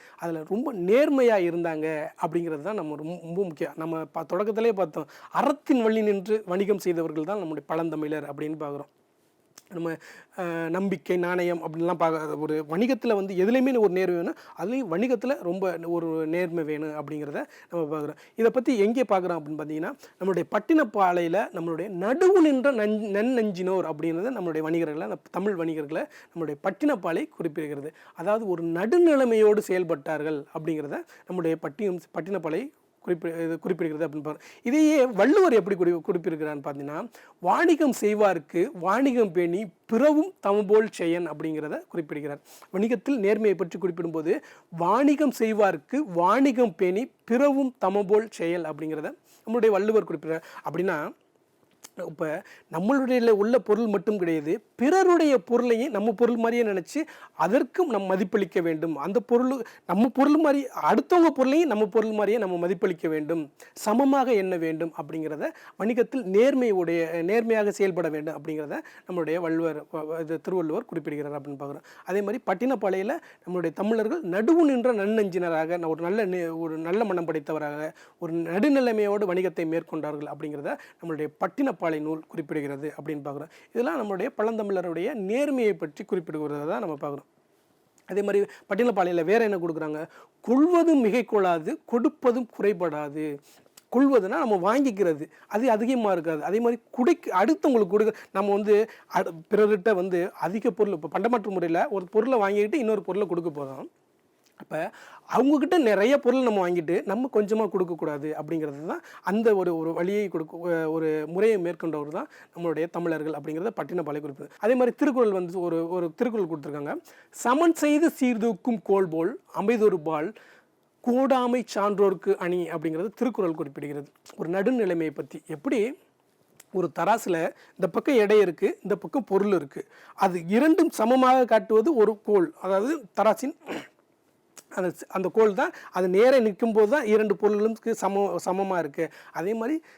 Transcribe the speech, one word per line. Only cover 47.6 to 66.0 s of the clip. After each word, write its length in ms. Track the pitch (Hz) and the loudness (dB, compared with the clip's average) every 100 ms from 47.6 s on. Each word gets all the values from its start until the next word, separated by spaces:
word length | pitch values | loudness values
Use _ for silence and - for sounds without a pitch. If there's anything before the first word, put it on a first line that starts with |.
| 262 - | -2 -2
தமபோல் 460 | 185 202 190 214 220 | -2 0 2 2 0
செயல்" 320 | - 170 175 | -4 -4 -4
அப்படிங்கிறத 520 | 156 151 156 156 170 311 _ _ | -6 -8 -8 -8 -8 -12 _ _
நம்முடைய 300 | - 233 220 | -4 2 4
வள்ளுவர் 300 | 196 214 214 | 4 2 0
குறிப்பிடுறார். 380 | - 160 156 160 - - | 0 -6 -6 -8 -10 -14
அப்படின்னா, 480 | 151 156 185 156 170 - _ _ _ _ _ _ - - 175 | -8 -2 -2 -2 -4 -10 _ _ _ _ _ _ -20 -14 -12
இப்ப 360 | 156 160 160 - - - | -8 -6 -6 -10 -20 -10
நம்மளுடைய 580 | 160 196 277 262 254 233 | -4 0 2 2 2 4
உள்ள 280 | 208 208 247 | 4 4 2
பொருள் 280 | - 208 233 | 2 0 2
மட்டும் 320 | 202 196 214 | 0 0 -2
கிடையாது, 440 | 175 160 147 220 _ | 0 -2 -2 -4 _
பிறருடைய 640 | - 254 370 381 349 311 262 | -2 2 4 6 6 4 2
பொருளையும் 540 | 175 240 240 226 285 | 2 2 2 2 0
நம்ம 200 | 208 220 | 0 0
பொருள் 240 | 196 240 233 | 2 2 2
மாதிரியே 360 | 226 240 226 | 0 0 0
நினைச்சு 300 | 190 165 285 320 - - | -2 -4 -6 -6 -10 -12
அதற்கும் 560 | - 170 254 269 - 359 | -2 2 2 2 0 0
நம் 220 | 208 190 | 0 0
மதிப்பளிக்க 520 | 185 202 214 175 190 | 0 0 0 0 0
வேண்டும். 340 | 170 156 165 147 | 0 -2 -4 -4
அந்த 240 | 156 233 | -2 -2
பொருள் 440 | 202 240 254 262 226 - - | 2 2 2 -2 -8 -12 -2
நம்ம 220 | 185 247 | 2 2
பொருள் 280 | 262 294 294 | 4 4 4
மாதிரி, 300 | 311 277 262 - | 4 2 -2 -2
அடுத்தவங்க 480 | 151 220 - 359 330 | 2 2 4 6 6
பொருளையும் 340 | 277 262 302 330 | 4 2 4 2
நம்ம 180 | 208 214 | 2 2
பொருள் 240 | 226 220 | 0 0
மாதிரியே 280 | 214 202 202 | 0 0 0
நம்ம 280 | 190 175 175 | 0 -2 -2
மதிப்பளிக்க 420 | 185 196 170 170 | -2 -2 -2 -4
வேண்டும், 420 | 156 151 165 143 _ - | -2 -2 -4 -6 _ -20
சமமாக 580 | - - 226 277 277 254 | -6 0 2 4 4 2
எண்ண 240 | 214 185 180 | 0 0 -2
வேண்டும் 360 | 160 160 165 - | -2 -4 -6 -8
அப்படிங்கிறத, 480 | 147 160 156 151 277 - - - | -10 -8 -8 -6 -8 -8 -18 -6
வணிகத்தில் 480 | 202 247 | -2 0